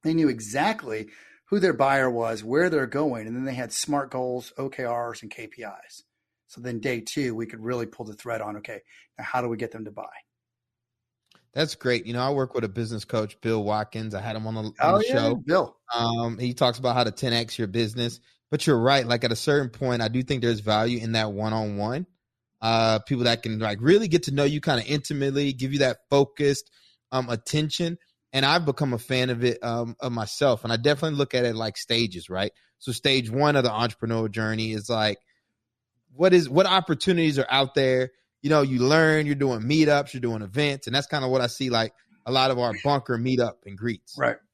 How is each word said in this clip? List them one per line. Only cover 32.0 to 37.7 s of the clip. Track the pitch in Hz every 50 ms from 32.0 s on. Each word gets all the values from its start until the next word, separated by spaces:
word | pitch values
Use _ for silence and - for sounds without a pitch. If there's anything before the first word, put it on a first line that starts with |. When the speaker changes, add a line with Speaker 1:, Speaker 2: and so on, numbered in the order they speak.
| 120 107 92 87 78 -
Speaker 2:
right? | 92 92 98 107 _ _ _ _ _ _
So | - -
stage | 120 - _ 147 135 131 123 113
one | 110 135 143 147 147
of | 143 123
the | 123
entrepreneurial | 107 110 117 120 113 _ - 113 117 113 113 110
journey | 98 113 110 110 110 110 110 110 110
is, | 107 104 107
like, | 120 110 107 107 101 - _ _ _ _ _ _ _ _ _ _ _ _ _ _ _ _ _ _ _
what | 131 165 185 180
is, | 180 165 135
what | 131 160 190
opportunities | 190 185 190 180 - 160 - - 190 185 170 165 156 147 139
are | 131 -
out | 123 135 139 135